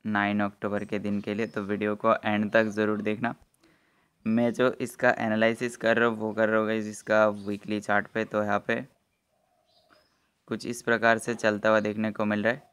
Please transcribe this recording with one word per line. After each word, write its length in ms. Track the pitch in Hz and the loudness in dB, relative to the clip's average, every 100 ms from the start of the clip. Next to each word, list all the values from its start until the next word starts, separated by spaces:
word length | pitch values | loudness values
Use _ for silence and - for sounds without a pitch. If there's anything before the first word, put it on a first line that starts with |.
| 107 | -2
नाइन 360 | 104 101 104 | 0 0 0
अक्टूबर 440 | 101 - 104 101 101 | -2 -4 -4 -4 -4
के 140 | 104 | -4
दिन 220 | 104 101 | -4 -4
के 120 | 101 | -4
लिए, 140 | 104 113 | -4 -4
तो 140 | 110 | -6
वीडियो 320 | 98 104 107 104 | -4 -2 -2 0
को 200 | 113 - | 0 2
एंड 360 | 110 104 104 | 0 -2 2
तक 120 | 113 110 | 2 2
ज़रूर 300 | 104 107 104 | 0 0 0
देखना। 320 | 107 107 117 - _ _ _ _ _ _ _ _ 110 | -4 -4 -6 -6 _ _ _ _ _ _ _ _ -2
मैं 260 | 113 120 | 0 0
जो 180 | 110 123 - | 2 0 0
इसका 320 | 123 - 123 - | -8 0 0 2
एनालिसिस 580 | 113 107 113 113 123 117 | 0 2 2 2 -6 -2
कर 200 | 113 113 | 0 4
रहा 120 | 120 | 2
हूँ, 80 | 110 | 0
वो 140 | 110 | -4
कर 160 | 107 110 | 0 2
रहा 100 | 110 | 2
हूँ 80 | 107 | 0
गाइस 200 | 110 107 | -2 -4
इसका 400 | 104 - 107 107 | -10 2 4 4
वीकली 520 | 104 101 101 - 107 | 2 -6 -6 -4 -6
चार्ट 260 | 104 104 101 | 0 0 0
पे। 180 | 110 110 | -6 -2
तो 160 | 107 | -2
यहाँ 200 | 104 104 - | 0 -2 -2
पे 140 | 117 131 _ _ _ _ _ _ _ _ _ _ _ _ _ _ _ _ | -4 -6 _ _ _ _ _ _ _ _ _ _ _ _ _ _ _ _
कुछ 180 | 113 - | -10 -8
इस 160 | 120 | -6
प्रकार 360 | - 117 113 113 | 0 2 4 2
से 160 | - 113 | 0 -2
चलता 340 | 110 104 110 | 0 2 4
हुआ 100 | 110 | 4
देखने 300 | 107 107 110 | 2 -2 -4
को 140 | 104 107 | -2 -2
मिल 180 | 104 | 0
रहा 100 | 110 | 0
है। 100 | 135 _ | -2 _